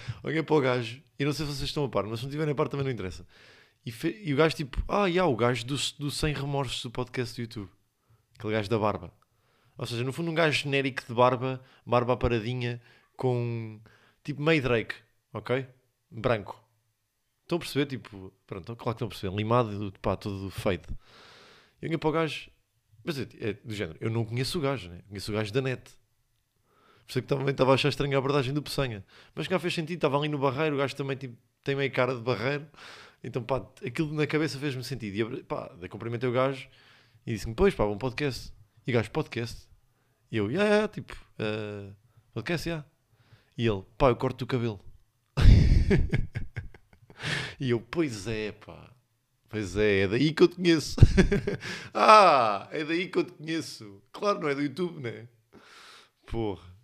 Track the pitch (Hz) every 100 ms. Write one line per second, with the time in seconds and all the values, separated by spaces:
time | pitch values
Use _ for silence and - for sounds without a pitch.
0 | - - - 156 143 156 131 123 113 123
1 | - - 139 139 147 143 143 - 139 101
2 | 101 113 135 143 156 139 151 143 135 120
3 | 92 80 87 - - - _ _ - 113
4 | 165 220 202 135 160 - 143 - - 196
5 | 202 170 180 113 120 123 117 139 - -
6 | 143 - 156 139 139 139 131 - 127 117
7 | 120 - 117 - 117 113 98 - _ _
8 | _ _ _ - 107 110 101 113 104 98
9 | 87 - _ _ _ _ _ - 120 117
10 | 127 131 170 160 160 143 139 139 135 127
11 | - 117 123 127 131 131 - _ - 120
12 | 120 123 127 117 107 127 120 120 - -
13 | _ - 127 123 120 117 113 107 110 _
14 | _ _ - 135 147 160 123 120 104 -
15 | _ _ _ 110 - 123 135 _ _ _
16 | _ 113 113 113 95 - _ _ _ _
17 | _ _ _ _ - 170 - 135 143 127
18 | - 98 95 - _ 101 82 117 - 113
19 | 113 - 98 98 107 120 117 101 104 -
20 | 110 95 110 98 98 - 107 87 - -
21 | - - - - - - _ _ 143 127
22 | 156 156 160 - - _ _ _ _ _
23 | - 139 107 - 113 98 - 104 92 80
24 | 113 113 113 120 131 185 139 135 90 87
25 | - 101 101 107 107 117 131 123 - -
26 | _ _ _ _ _ _ _ _ _ _
27 | - 127 120 143 135 135 131 131 147 -
28 | 143 139 131 143 123 147 139 - 135 107
29 | - - - - 156 185 175 165 156 170
30 | 151 139 151 147 135 127 156 143 139 -
31 | 139 135 135 117 _ _ - 139 139 135
32 | 127 131 113 113 120 143 156 - - -
33 | - _ 135 127 117 131 98 - 190 123
34 | 156 151 147 151 156 131 147 131 123 131
35 | 110 98 110 - - 147 - - 90 107
36 | 113 120 127 123 131 135 - - - -
37 | _ _ - 110 - 113 196 - 104 104
38 | 131 117 147 117 - - - _ - 113
39 | 104 160 151 117 117 - - - _ _
40 | _ _ _ 110 101 147 208 208 214 -
41 | - - - - 110 107 107 104 101 98
42 | _ _ _ - 107 170 165 165 147 _
43 | _ _ _ - _ - 117 101 92 -
44 | 139 117 131 123 127 127 117 101 - -
45 | _ _ _ - - - - - - 170
46 | - - - - - - - - _ -
47 | - - - 143 - - 135 120 - 160
48 | 156 107 95 110 107 98 - 80 78 -
49 | _ _ _ _ _ 107 98 92 107 98
50 | 98 113 151 156 175 - 180 165 - -
51 | - - 180 202 - - - - - -
52 | - 214 190 143 113 98 - 147 151 165
53 | 180 190 160 - 151 160 - - 107 98
54 | _ - 202 196 160 139 143 139 180 160
55 | 120 107 117 _ _ - - - - -
56 | - _ - 113 110 92 - -